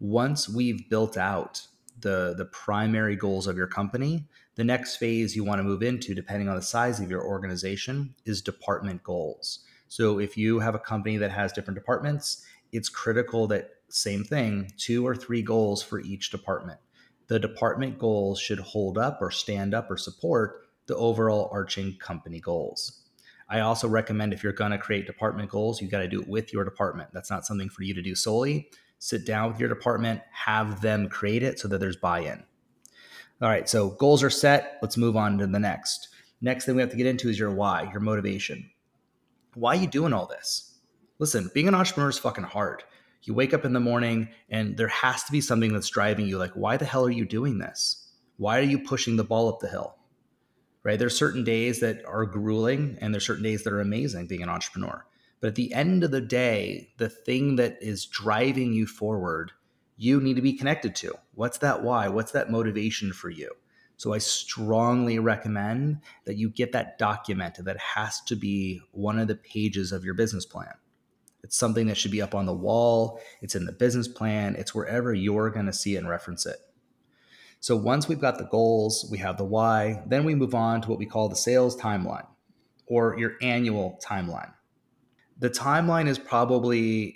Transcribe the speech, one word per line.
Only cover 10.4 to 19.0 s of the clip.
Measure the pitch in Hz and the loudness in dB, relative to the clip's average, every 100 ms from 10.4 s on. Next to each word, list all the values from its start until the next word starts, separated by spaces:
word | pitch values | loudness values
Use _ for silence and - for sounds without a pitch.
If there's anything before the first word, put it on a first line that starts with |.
| 107 113 | 2 2
have | 110 | 2
a | 107 | -2
company | - 110 104 107 | -4 -4 -2 -2
that | 101 | -2
has | 98 98 | 0 -2
different | - 98 98 | -4 -8 -8
departments, | - 127 147 147 - - - - _ | -2 -2 0 -2 -4 -8 -12 -20 _
it's | 117 - | -8 -6
critical | - - 113 120 113 110 | -4 0 0 0 0 2
that, | 101 - - _ | 0 -2 -14 _
same | - 107 101 | -4 -2 -4
thing, | 107 147 113 101 98 - | -2 0 0 -2 -4 -8
two | - 120 123 | -2 0 0
or | |
three | 123 - 117 | -2 -2 -2
goals | 107 113 107 101 | 2 2 2 0
for | - 110 | -4 -8
each | - 98 - | -8 -8 -8
department. | 98 - 95 87 78 _ _ _ _ - | -8 -4 -4 -6 -14 _ _ _ _ 0
The | 113 | 0
department | 107 - 117 101 131 - | 0 0 0 0 -2 0
goals | 117 104 98 98 | 2 2 2 -2
should | - 101 | -4 -4
hold | 95 107 98 | -4 -4 -2
up | 95 | 0